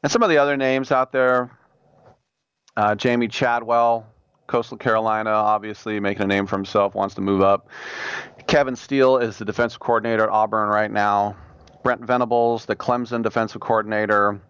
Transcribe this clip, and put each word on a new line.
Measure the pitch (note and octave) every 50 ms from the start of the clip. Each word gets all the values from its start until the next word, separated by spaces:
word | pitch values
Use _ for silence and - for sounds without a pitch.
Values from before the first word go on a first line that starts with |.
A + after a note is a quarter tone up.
| -
And | C#3+
some | - A#3
of | A#3+ G3+
the | E3 D3
other | C#3+ C#3+ C#3+ C#3
names | C3+ C3 C3 C3+ C3 -
out | C#3+ C3 C3 B2+
there, | - C3+ B2+ B2+ B2+ B2+ B2 A#2+ - _ _ _ _ _ _ _ _ _ _ - _ _ _ _ _ _ _ _ _ _ _ _ _ -
uh, | G#2+ G#2 G#2+
Jamie | G#2 - B2+ A#2+ A#2+ A#2+ A2
Chadwell, | - - C#3 B2 A#2+ A#2+ A#2 A2+ A#2+ A#2 A#2 A#2 A#2 A2+ A2+ A2 _ _ _ _ _ _ _ -
Coastal | - A#2+ A#2 - - G#2+
Carolina, | - C3 A2+ A2 A2 A2 A2 G#2+ A2 G#2+
obviously | G#2+ G#2+ G#2+ G#2+ G#2+ G#2+ G2+ G#2+ G#2 - - A2+ G#2+ G#2
making | G2+ G2+ G2+ G2 G#2
a | G2
name | G2 G2 G2 G2
for | -
himself, | G2 G2 - - G#2 G2+ G2 -
wants | G2+ G2 G2 -
to | -
move | G2 G2 G2 F#2+
up. | F#2+ G2 G2+ G2 _ _ - - - - - - - - - - - - - - - -
Kevin | - D3+ C#3+ C3 B2+
Steele | A#2+ - - C#3 C3+ C3 C3 C3 C3
is | A#2+ A2+ G2+ -
the | A2+
defensive | G2+ G#2+ - A#2+ A#2 - -
coordinator | - - A#2 A2+ G#2+ A#2 A#2 A2 A2
at | G#2+
Auburn | G2 A2 G#2+ G#2+ G#2+ A2 G#2+ G#2
right | G#2 G#2+ G#2+ G#2
now. | G#2+ G#2 G#2 G#2 G2+ G2+ G2+ G#2 G2+ - - - - - - - - - _
Brent | B2+ B2 -
Venables, | A#2+ A2+ B2+ B2 B2 A2+ A#2+ A#2+ A#2 A#2 A#2 A2+ -
the | - G#2+
Clemson | - - - B2 A#2+ B2 A2 A#2+ A#2
defensive | A2+ A2 - A#2+ A2+ G#2+ - A2
coordinator. | - - A#2 A2 G#2+ G#2+ A2 G#2+ G#2+ G#2 G#2+ G2+ G2+ G#2 G2+ G2+ - _